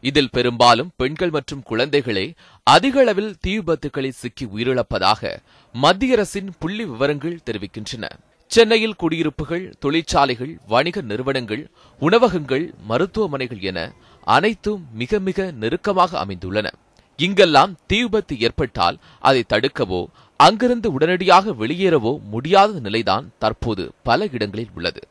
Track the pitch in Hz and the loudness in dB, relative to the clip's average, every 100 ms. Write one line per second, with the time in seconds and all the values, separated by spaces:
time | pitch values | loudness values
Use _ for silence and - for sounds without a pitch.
0 | 123 139 131 127 120 120 120 117 170 _ | 0 0 0 0 -2 4 6 6 2 _
1 | 131 156 180 156 135 139 - 113 139 147 | -4 -2 -4 -4 -6 -14 -8 -2 0 0
2 | 127 104 101 170 _ _ - 147 247 262 | 0 -4 -4 -10 _ _ 4 6 6 2
3 | 247 196 214 185 185 208 165 160 147 143 | 2 2 -4 -6 -6 -4 -2 -4 -4 -6
4 | 135 127 123 - 120 101 120 131 117 104 | -8 -8 -12 -10 -10 -4 -2 0 -2 0
5 | 92 110 - - _ _ _ 117 143 190 | 2 0 -2 -10 _ _ _ 0 2 4
6 | 262 247 202 202 190 175 160 208 220 113 | 2 2 0 -6 -10 -10 -8 -8 -8 -2
7 | 139 147 151 170 - 107 95 - 110 117 | -2 0 -6 -8 -8 -8 -8 -12 -12 -10
8 | 104 - _ _ _ - 226 226 220 208 | -12 -14 _ _ _ 4 4 4 0 -2
9 | 165 165 156 - 151 170 185 - 139 156 | -4 -2 -4 -4 -8 -8 -8 -6 -2 -2
10 | 165 170 143 117 131 165 - 113 156 131 | 0 2 2 0 -8 -12 0 0 2 -4
11 | 123 104 127 135 120 110 151 _ _ _ | -8 -6 -4 -4 -4 -8 -8 _ _ _
12 | 147 220 233 175 143 135 170 - 101 113 | 2 4 4 2 -2 -2 -2 -10 -4 -2
13 | 185 214 202 143 127 113 95 90 82 - | 0 -2 -4 -4 -8 -6 -6 -6 -8 -12
14 | _ _ - 120 277 220 - 208 156 110 | _ _ 2 2 2 -2 -6 -8 -10 -10
15 | 120 208 190 190 190 143 107 160 - 190 | -4 -2 -2 -4 -6 -4 -4 -2 -2 2
16 | 180 170 95 95 92 101 104 - _ _ | 2 0 -6 -8 -6 -4 -4 -10 _ _
17 | _ - 170 196 185 139 175 175 _ 202 | _ -4 -2 4 4 6 4 0 _ -2
18 | 240 214 - 131 113 - 135 - 87 85 | -2 -4 -4 -2 -2 -2 -6 0 -2 -2
19 | _ _ - 135 117 107 131 - 113 90 | _ _ 2 2 2 0 0 -4 -4 -4
20 | - _ _ _ 147 214 247 240 214 135 | -6 _ _ _ 6 6 0 0 -2 0
21 | 156 180 185 185 196 135 113 175 190 160 | 0 2 6 4 4 -4 -4 0 2 2
22 | 110 117 101 107 139 190 208 196 107 110 | 2 -4 -6 -8 2 4 4 0 -4 -4
23 | 101 98 139 _ 110 107 120 101 85 - | 0 -2 -2 _ -2 -2 -6 -4 -6 -8
24 | - 120 208 123 107 101 113 87 87 - | 0 0 0 -4 -6 -6 -10 -6 -6 -6
25 | - | -16